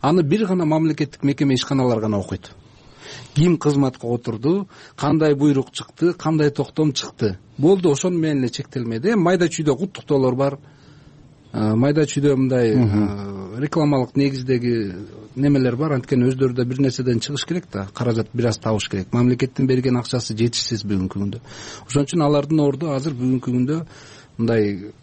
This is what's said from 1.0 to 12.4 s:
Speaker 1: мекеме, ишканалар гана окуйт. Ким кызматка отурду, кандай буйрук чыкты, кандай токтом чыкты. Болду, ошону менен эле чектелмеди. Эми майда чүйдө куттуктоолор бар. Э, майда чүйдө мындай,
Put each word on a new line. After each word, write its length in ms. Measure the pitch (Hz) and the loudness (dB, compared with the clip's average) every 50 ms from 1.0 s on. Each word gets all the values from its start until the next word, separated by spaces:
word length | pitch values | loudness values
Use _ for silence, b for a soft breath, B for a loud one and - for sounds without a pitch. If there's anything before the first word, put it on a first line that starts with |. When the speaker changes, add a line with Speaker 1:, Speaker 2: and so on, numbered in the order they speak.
| 156 135 - - - | -4 -6 -6 -2 0
Speaker 1:
мекеме, 320 | 139 143 - 151 139 131 | 0 0 2 2 2 2
ишканалар 440 | 123 - - 139 135 131 127 120 110 | 2 0 0 0 0 2 2 2 2
гана 180 | 107 107 104 101 | 0 0 0 -2
окуйт. 320 | 95 - 98 - - - - - - - B B B B B B B B B B B B B | -2 -4 -8 -10 -10 -14 -20 -20 -20 -20 B B B B B B B B B B B B B
Ким 220 | - 156 180 170 151 | 2 4 4 4 2
кызматка 480 | - 147 147 139 139 131 123 - - | 2 0 2 2 2 2 0 -4 -6
отурду, 600 | 117 120 120 - - 113 107 107 143 175 196 196 B B B B B B | -4 -4 -4 -4 -6 -8 -2 0 0 0 0 -2 B B B B B B
кандай 400 | B - 143 160 160 156 156 147 | B 0 0 2 2 4 2 2
буйрук 360 | 139 143 151 139 135 127 - | 4 4 4 4 2 0 -2
чыкты, 420 | - - - - - - 160 170 170 | -8 -14 -14 -14 -6 0 0 0 0
кандай 360 | - - 160 160 156 151 147 | 0 -2 0 2 2 2 0
токтом 440 | 143 - 139 - - - 156 156 131 | 0 -2 -6 -4 -2 0 0 0 0
чыкты. 440 | - - - - _ 117 104 92 - - - - - | -2 -8 -8 -6 _ -2 -2 -2 -4 -12 -20 -8 0
Болду, 340 | 131 165 196 190 175 175 | 4 4 4 4 4 2
ошону 260 | 143 139 - 185 180 170 | 2 2 0 -2 -2 0
менен 220 | 160 156 151 139 | 0 0 0 0
эле 100 | 127 120 | -2 -2
чектелмеди. 600 | - - 139 - - 135 120 113 113 113 123 196 | -4 -8 -12 -8 -6 -6 -6 -4 -6 -2 -2 0
Эми 120 | 240 214 | 2 2
майда 260 | 165 170 185 180 175 165 | 4 4 4 2 2 0
чүйдө 300 | - - 160 147 135 123 | 0 -2 0 0 0 0
куттуктоолор 580 | 180 190 - - - - 151 139 131 127 123 | -2 -6 -8 -14 -4 0 0 2 2 2 2
бар. 240 | 127 135 139 139 139 B B B B B B B B B B B B B B - _ _ - - | 0 0 -2 -2 -4 B B B B B B B B B B B B B B -20 _ _ -10 -6
Э, 200 | 107 107 107 110 | -2 0 2 2
майда 260 | 110 123 143 147 156 151 | 4 2 2 4 2 0
чүйдө 320 | 139 - 143 139 147 139 | 0 0 0 2 2 2
мындай, 400 | 131 | 4